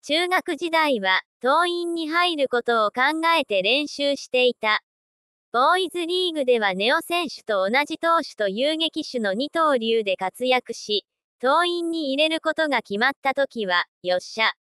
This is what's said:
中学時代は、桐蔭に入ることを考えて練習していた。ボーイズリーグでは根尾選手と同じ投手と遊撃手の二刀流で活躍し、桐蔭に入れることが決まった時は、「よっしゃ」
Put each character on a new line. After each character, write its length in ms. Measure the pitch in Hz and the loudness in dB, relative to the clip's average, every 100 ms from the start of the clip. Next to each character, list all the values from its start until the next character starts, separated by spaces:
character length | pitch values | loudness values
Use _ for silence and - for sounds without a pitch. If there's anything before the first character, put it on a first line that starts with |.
中 240 | - 302 359 | -2 -2 0
学 300 | 359 - 311 | -2 -2 -6
時 140 | 349 | -2
代 260 | 320 311 247 | 0 2 2
は、 240 | 190 185 - _ | 2 0 -2 _
桐 300 | 240 302 349 | 0 2 2
蔭 240 | 349 339 | 0 -4
に 140 | 339 311 | -4 -2
入 280 | 330 349 320 | 0 0 0
る 120 | 262 | 0
こ 140 | 240 | 0
と 240 | 240 233 214 | 0 2 2
を 40 | |
考 340 | 226 269 320 330 330 | 2 0 2 2 0
え 60 | |
て 180 | 277 196 | 2 0
練 240 | 190 254 294 | 2 0 -2
習 300 | - 285 277 | -4 -2 -2
し 120 | - | -2
て 180 | 254 247 | 2 2
い 80 | |
た。 280 | 240 220 214 _ _ _ _ _ _ _ | 2 -2 -2 _ _ _ _ _ _ _
ボ 220 | 233 277 | 2 4
ー 80 | 359 | 2
イ 80 | 370 | 0
ズ 160 | 349 330 | -4 -2
リ 240 | 359 370 | 0 -2
ー 40 | |
グ 100 | 311 | -2
で 140 | 254 247 | 2 2
は 160 | 202 | 2
根 180 | 185 208 | 0 2
尾 100 | 311 | 0
選 260 | - 339 330 | 0 -4 -4
手 160 | - | -8
と 260 | - 311 285 | -4 0 2
同 140 | 247 | 0
じ 140 | 294 320 | -2 -2
投 220 | 330 330 | 0 0
手 120 | 294 | 0
と 140 | - 202 | -2 -2
遊 260 | 196 277 320 | 0 -2 0
撃 280 | 330 311 | -2 -4
手 160 | 302 254 | -6 -4
の 120 | 208 | -2
二 180 | 190 294 | -2 -4
刀 260 | 330 311 269 | 0 2 2
流 240 | 226 226 | 2 0
で 140 | 202 185 | 0 -2
活 300 | 185 - 254 | -4 -4 0
躍 260 | 254 - | 0 0
し、 340 | 233 - 208 - _ _ _ | -14 -4 -4 -4 _ _ _
桐 140 | 247 302 349 | 2 2 2
蔭 140 | 349 | 0
に 300 | 339 330 285 | -2 -2 -2
入 40 | 269 | 0
れ 120 | 311 | 0
る 120 | 320 | 0
こ 120 | 320 | -2
と 160 | 311 311 | -2 0
が 140 | 254 | 0
決 160 | - 202 | -2 -2
ま 120 | 247 | -2
っ 20 | 285 | 0
た 100 | 277 | -4
時 320 | 277 277 233 | -2 -2 -2
は、 220 | 202 175 170 _ | -2 -2 -2 _
「よ 140 | 180 180 | -2 -2
っ 40 | |
し 220 | - - | -2 -2
ゃ」 120 | 220 - | -2 -2